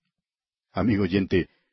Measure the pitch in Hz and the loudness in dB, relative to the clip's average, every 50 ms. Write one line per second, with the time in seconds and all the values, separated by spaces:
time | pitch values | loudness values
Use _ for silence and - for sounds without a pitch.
0 | _ _ _ _ _ _ _ _ _ _ _ _ _ _ _ 95 90 123 104 98 | _ _ _ _ _ _ _ _ _ _ _ _ _ _ _ -2 -2 0 0 0
1 | 101 85 92 101 95 - - 90 71 - _ _ _ _ | 0 0 0 -2 0 0 0 0 0 -2 _ _ _ _